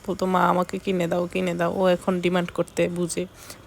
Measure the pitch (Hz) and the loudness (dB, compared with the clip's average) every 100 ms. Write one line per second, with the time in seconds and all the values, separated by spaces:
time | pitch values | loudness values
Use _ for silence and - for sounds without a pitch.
0 | - 190 190 180 175 180 180 190 196 185 | -8 -2 0 2 4 2 0 -4 -2 0
1 | 170 180 175 185 180 170 170 190 185 180 | 0 0 -2 -2 -2 0 0 2 4 4
2 | - 180 175 180 175 - 170 - 175 175 | 0 0 2 0 0 -2 -2 0 0 0
3 | 170 175 185 - - - | -2 -2 -6 -10 -20 -6